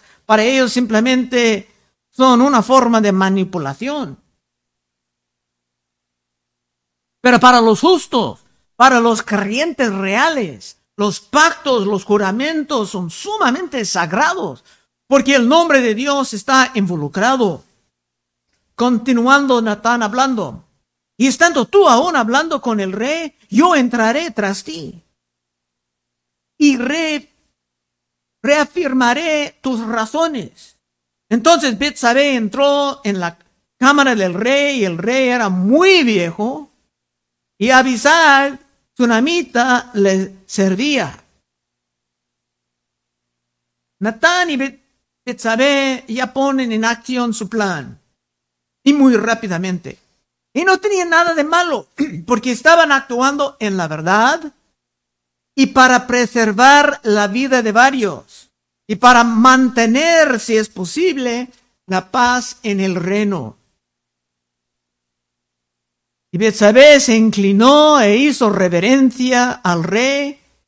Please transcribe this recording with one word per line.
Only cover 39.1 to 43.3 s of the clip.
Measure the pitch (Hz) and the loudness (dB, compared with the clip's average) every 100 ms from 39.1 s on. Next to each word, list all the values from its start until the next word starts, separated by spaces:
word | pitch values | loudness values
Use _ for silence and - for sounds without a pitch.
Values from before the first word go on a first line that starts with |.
| 226 285 349 269 240 262 247 - | 2 0 -2 -2 -2 0 -2 -2
le | 208 196 190 190 - _ | -2 0 0 -4 -10 _
servía. | - 196 185 285 277 156 - _ _ _ _ _ _ _ _ _ _ _ _ _ _ _ _ _ _ _ _ _ | -2 -2 0 -2 -2 -4 -10 _ _ _ _ _ _ _ _ _ _ _ _ _ _ _ _ _ _ _ _ _